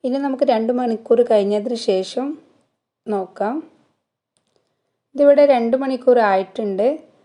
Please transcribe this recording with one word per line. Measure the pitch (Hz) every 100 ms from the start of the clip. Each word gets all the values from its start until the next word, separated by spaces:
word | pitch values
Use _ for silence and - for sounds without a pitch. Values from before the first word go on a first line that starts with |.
| 254
ഇനി | 269 277
നമുക്ക് | 262 262 226
രണ്ട് | 226 247
മണിക്കൂർ | 247 220 - 233 240
കഴിഞ്ഞതിന് | 220 202 208 220 226 -
ശേഷം | 190 185 - 277 311 _ _ _ _ _ _ -
നോക്കാം. | 208 - - 208 294 - _ _ _ _ _ _ _ _ _ _ _ _ _ _ 269
ഇതിവിടെ | 285 285 285 254
രണ്ട് | 233 262
മണിക്കൂർ | 269 254 254 247 214
ആയിട്ടുണ്ട്. | 190 190 - 214 190 226 311 _ _